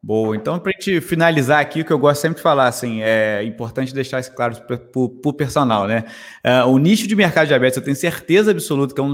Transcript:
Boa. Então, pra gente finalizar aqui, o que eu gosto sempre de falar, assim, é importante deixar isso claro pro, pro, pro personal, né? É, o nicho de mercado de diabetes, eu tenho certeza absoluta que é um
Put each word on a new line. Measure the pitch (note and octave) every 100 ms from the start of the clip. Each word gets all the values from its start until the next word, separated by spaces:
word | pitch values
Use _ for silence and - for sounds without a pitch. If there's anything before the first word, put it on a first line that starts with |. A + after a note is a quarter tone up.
Boa. | G#2 A2 A2 G#2+
Então, | B2 E3+
pra | E3+
gente | F#3+ - F3+
finalizar | D3+ E3 E3+ D#3+ B2+ D3
aqui, | C#3+ D#3+
o | D#3+
que |
eu | D#3
gosto | C#3+ C#3+
sempre | D#3+ D#3+
de |
falar, | E3+ C#3+ B2+
assim, | A#2 B2 A2
é | A2 A2 G#2+ G#2
importante | A2 A2 A#2 A#2+ C3
deixar | C3+ B2+ C3
isso | B2+
claro | - A#2+ A#2
pro, | - B2
pro, | - C3 B2+
pro | B2 D3
personal, | C#3+ C#3 D3+ C3 G#2+ G2+
né? | A2+ A2+ - - -
É, | - B2+
o | B2 C3
nicho | D#3 A3 A3
de | G#3
mercado | F#3 E3
de | D3+
diabetes, | C3+ B2+ B2+
eu |
tenho | C3+ C#3
certeza | E3+ E3 - F3+ G#3+
absoluta | F3+ - C#3 C#3 C3+
que |
é |
um | C#3